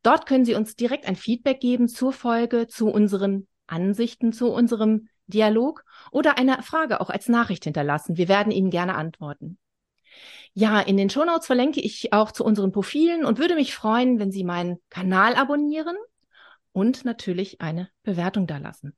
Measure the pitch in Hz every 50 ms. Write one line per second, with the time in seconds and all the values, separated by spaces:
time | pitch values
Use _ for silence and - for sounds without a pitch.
0 | _ 226 285 320 - - 262 262 254 233 226 - 214 214 - - 233 240 262 294
1 | - - 185 - - - 233 240 _ 285 262 269 - 247 247 240 240 233 240 -
2 | 254 262 262 - - 240 233 226 240 233 240 233 233 233 - - 226 214 - 208
3 | 208 202 202 190 196 196 196 196 190 _ _ _ _ - 170 165 180 196 202 208
4 | 233 233 - _ 247 226 220 - 247 240 - - 240 226 233 208 220 220 220 220
5 | 220 - _ _ _ - 185 214 214 214 214 220 240 294 320 - _ _ - -
6 | - - - 277 277 302 277 - 254 262 262 254 247 - - 320 320 247 220 -
7 | - - - 196 - - 233 233 233 - 190 - - 151 147 156 143 147 143 151
8 | - - 165 165 180 170 196 202 208 214 208 190 190 190 175 170 180 180 185 -
9 | 156 165 - _ 156 147 147 _ - 139 185 _ _ _ _ _ _ _ _ _
10 | _ _ - - - - - - - _ _ 190 220 214 214 208 190 - 196 196
11 | 196 196 - 269 311 349 330 330 330 - 254 240 247 302 302 294 - 220 - -
12 | - - 214 208 220 214 - - - 233 214 208 196 190 190 208 190 - - 285
13 | 320 339 339 330 294 - 220 214 302 349 349 320 269 - - - - 214 220 240
14 | 254 254 247 220 208 196 190 196 185 175 175 175 175 175 175 175 _ _ - 185
15 | 185 185 185 185 202 233 247 233 269 247 294 294 294 294 302 311 311 339 349 415
16 | 453 480 _ _ _ _ _ _ - - - _ _ _ _ 185 202 233 262 -
17 | - 247 226 - - 196 175 175 196 190 - _ 175 156 160 170 185 - _ _
18 | _ 214 190 170 170 185 - 214 185 160 156 139 147 - - - - 147 -